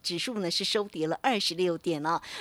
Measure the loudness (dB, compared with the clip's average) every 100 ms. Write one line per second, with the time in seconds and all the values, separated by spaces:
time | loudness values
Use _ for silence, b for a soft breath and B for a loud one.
0 | -4 -4 -2 -2 -2 0 0 0 -2 -2
1 | 0 2 2 2 0 2 2 2 0 0
2 | 2 0 B B